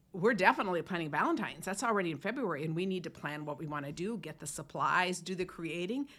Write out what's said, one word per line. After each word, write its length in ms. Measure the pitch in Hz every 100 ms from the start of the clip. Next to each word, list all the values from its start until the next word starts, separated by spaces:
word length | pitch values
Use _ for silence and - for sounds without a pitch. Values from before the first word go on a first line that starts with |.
| _
we're 220 | 185 214
definitely 480 | 214 190 254 208 175
planning 280 | 143 175 156
Valentine's. 540 | 151 220 302 147 165
That's 180 | 190 190
already 280 | 240 208 175
in 80 | 147
February, 460 | 196 262 214 143
and 100 | 156
we 120 | 160 190
need 180 | 185
to 60 | 160
plan 340 | - 147 147
what 140 | 151 147
we 80 | 156
wanna 260 | 147 139
do, 260 | 156 190 226
get 200 | 156 156
the 60 | 151
supplies, 760 | - 151 160 143 156 180 180
do 140 | 175
the 100 | 185
creating. 640 | 180 - 165 170 180 254 277